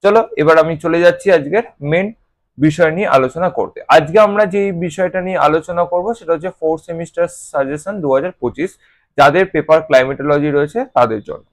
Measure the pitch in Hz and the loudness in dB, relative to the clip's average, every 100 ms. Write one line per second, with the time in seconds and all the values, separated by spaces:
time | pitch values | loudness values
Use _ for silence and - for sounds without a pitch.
0 | 196 220 220 - 156 160 160 160 170 170 | 4 2 0 0 4 4 2 -2 -2 4
1 | 175 175 196 170 143 196 226 _ 143 165 | 2 2 0 0 2 -4 -4 _ -4 -2
2 | 202 226 _ _ _ - 151 156 160 165 | -2 -10 _ _ _ 0 0 2 0 2
3 | 202 135 127 160 180 - 98 - - 151 | 0 2 0 -2 -4 -4 -8 -10 2 2
4 | 147 196 208 202 208 202 196 170 175 156 | 4 2 2 2 -2 0 -4 -4 -6 -4
5 | 185 185 185 180 147 160 160 175 175 175 | -4 -4 -6 0 0 0 -2 -4 -2 -2
6 | 196 226 160 165 180 - 160 160 - 165 | -4 -8 -4 -4 -6 -6 -6 -6 -8 -12
7 | 165 - 170 - - 151 135 151 190 208 | -10 -6 -6 -6 -8 -6 -4 -6 -10 -8
8 | 147 135 175 - 120 - 185 _ _ _ | -2 -2 -2 -8 -8 -6 -10 _ _ _
9 | _ - 139 160 190 156 151 160 156 135 | _ 2 2 4 0 -2 2 0 4 2
10 | 131 135 143 147 147 143 151 226 262 - | 2 -4 -2 0 0 0 -2 -4 -4 0
11 | 117 110 - - _ | 0 -2 -8 -16 _